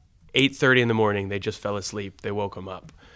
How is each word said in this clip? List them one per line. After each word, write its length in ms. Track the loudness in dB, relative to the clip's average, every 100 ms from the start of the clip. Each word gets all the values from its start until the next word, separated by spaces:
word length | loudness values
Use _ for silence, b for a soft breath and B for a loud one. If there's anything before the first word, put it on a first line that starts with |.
| _ _ -4
eight 220 | 2 2 2
thirty 260 | 4 6
in 60 | 4
the 60 | 4
morning, 340 | 2 2 -2
they 80 | -4
just 220 | -4 -4
fell 180 | -4 -4
asleep. 440 | -4 -8 -8 -8
They 100 | -6
woke 260 | -4 -6 -8
'em 100 | -12
up. 240 | -14 -16 -20 B